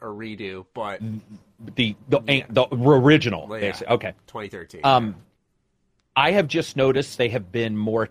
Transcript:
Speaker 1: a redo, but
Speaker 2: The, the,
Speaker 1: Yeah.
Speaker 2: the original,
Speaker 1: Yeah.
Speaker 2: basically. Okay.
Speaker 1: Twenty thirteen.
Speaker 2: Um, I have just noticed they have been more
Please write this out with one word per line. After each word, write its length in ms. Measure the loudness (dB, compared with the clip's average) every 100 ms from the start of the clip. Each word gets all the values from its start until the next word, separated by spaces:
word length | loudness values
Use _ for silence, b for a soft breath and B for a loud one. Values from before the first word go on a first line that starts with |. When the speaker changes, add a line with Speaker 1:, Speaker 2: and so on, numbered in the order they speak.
Speaker 1:
a 40 | -14
redo, 600 | -12 -12 -10 -12 -12 -14
but 260 | -10 -8 -8 -8 -10 -14 -20 _ -20 -8 0
Speaker 2:
The, 200 | 0 -2 -2
the, 100 | 0 2
Speaker 1:
Yeah. 180 | -2 0
Speaker 2:
the 180 | 0 0
original, 760 | 2 6 6 8 6 4 -4 -8
Speaker 1:
Yeah. 80 | -6
Speaker 2:
basically. 340 | -4 -4 0
Okay. 200 | 0 -2 -10 _
Speaker 1:
Twenty 220 | -12 -12
thirteen. 320 | -12 -16 -2
Speaker 2:
Um, 320 | 2 4 2 -8 _ _ _ _ _ _ _ _ _ 0
I 160 | 2
have 160 | 2 0
just 260 | -2 -4 0
noticed 420 | 2 0 -2 -2
they 120 | -2
have 220 | -2 -6
been 240 | -4 -4 -2
more 300 | -2 -2 -4